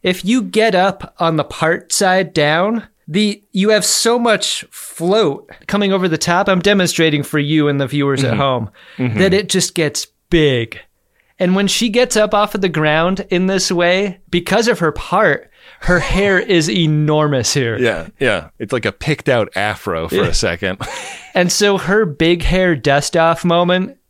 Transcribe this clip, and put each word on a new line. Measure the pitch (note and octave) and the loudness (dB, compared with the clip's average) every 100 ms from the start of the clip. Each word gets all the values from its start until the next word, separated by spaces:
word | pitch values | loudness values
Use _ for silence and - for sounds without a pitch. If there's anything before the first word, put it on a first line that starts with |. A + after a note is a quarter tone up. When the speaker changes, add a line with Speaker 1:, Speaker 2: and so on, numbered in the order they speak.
Speaker 1:
if | F#3 F3+ F#3 | -4 -4 0
you | B3+ | -2
get | G3 G#3+ A3 F#3 | 0 0 2 2
up | F#3+ F#3 - _ | 0 -2 -14 _
on | E3 D#3+ | -2 -2
the | |
part | C#3+ - D#3+ E3+ - | -4 -2 -2 -2 -4
side | - F#3+ F#3 F3+ | -2 2 0 0
down, | - D3 D#3+ G3 A#3 - _ - | 0 0 2 0 -4 -8 _ -6
the, | E3 G#3+ G#3 _ | -2 -2 -2 _
you | F#3+ G3+ | -2 2
have | G#3+ - | 2 2
so | - A#3 A#3+ | 0 0 2
much | A#3 G#3+ - - - | 2 0 -2 -6 -10
float | - - - E3+ G#3+ F3+ C3+ - - - | -18 -18 -4 0 2 2 -2 -12 -18 -4
coming | G#3 G3+ | -2 0
over | F#3+ F3+ | 0 0
the | D#3 | -2
top. | - F3 G3+ | 0 0 2
I'm | F#3+ | 2
demonstrating | G3 G3+ F3+ - D#3+ D3 | 2 2 2 2 2 0
for | - D#3 | -2 -4
you | C#3+ D#3 D3 | 0 2 2
and | C#3 | 0
the | C3+ | -2
viewers | C#3+ C#3 C3+ | -2 0 0
at | C3 | 0
Speaker 2:
Mm-hmm. | - | 0
Speaker 1:
home | C#3 B2 A2 - - - | 0 -2 -4 -12 -20 -4
Speaker 2:
Mm-hmm. | B2+ A2 | -4 0
Speaker 1:
that | F#3+ | 2
it | F#3+ G#3 | 2 0
just | F#3+ - - | -2 -2 -2
gets | D3 - - _ _ | -2 -4 -12 _ _
big. | E3+ D3+ B2+ A2+ - - _ _ _ _ _ | 2 2 0 -4 -10 -20 _ _ _ _ _
And | F3+ F#3 | 0 2
when | G3+ | 0
she | - A3+ | 0 0
gets | A3 B3 G#3+ | 0 2 2
up | G#3+ | 2
off | G#3+ G#3 | 2 0
of | G#3 | 0
the | F#3 | -2
ground | D#3 D3+ D#3 E3+ G3 G3 | 0 2 2 0 -2 -2
in | F3+ F#3 | -2 0
this | F#3+ - | 0 0
way, | F3 F3 F#3 G3+ F3 _ | 0 2 2 -2 -6 _
because | F3 F3 G3+ A3+ | -4 0 0 0
of | G3+ | 0
her | E3 | -2
part, | - - F3+ G3+ C#3 - _ - - | -2 -4 0 2 0 -6 _ -20 -6
her | - F3+ | 0 0
hair | B2+ F#3 G3+ F#3 | 2 0 2 2
is | - F3 D#3 | 2 2 2
enormous | G3+ D#3+ D3+ D3+ D3+ D3+ C#3 A2 | 0 2 2 2 2 2 0 -2
here. | D3 A#2+ A2 | -2 -2 0
Speaker 2:
Yeah, | A#2+ F2+ E2 _ | -2 -2 -8 _
yeah. | B2+ F#2+ D#2 _ | 0 0 -4 _
It's | A2 | -6
like | B2 A2 | -2 -4
a | |
picked | - - D3+ - | -4 -4 -4 0
out | B2 G2+ - | 0 0 -2
afro | G#2 G2 - E2 E2 | -4 -4 -6 -4 -2
for | F#2 | -2
Speaker 1:
Yeah. | - | 0
Speaker 2:
a | |
second. | - G#2 E2+ F#2+ F#2+ | 0 -2 -2 -4 -6
<laughs> | - - - - - - | -10 -12 -14 -16 -6 0
Speaker 1:
And | F3+ | 0
so | - G#3 G3 | 2 0 0
her | C#3 G#3 G#3 | 0 0 0
big | C#3+ E3 E3+ | 0 0 2
hair | - F3+ F#3 D#3 | 2 2 2 0
dust | C#3+ C#3 - E3 | 2 0 0 0
off | E3 E3 F3+ | 2 2 0
moment | E3+ F3 F3+ G3 - | 2 2 0 -2 -8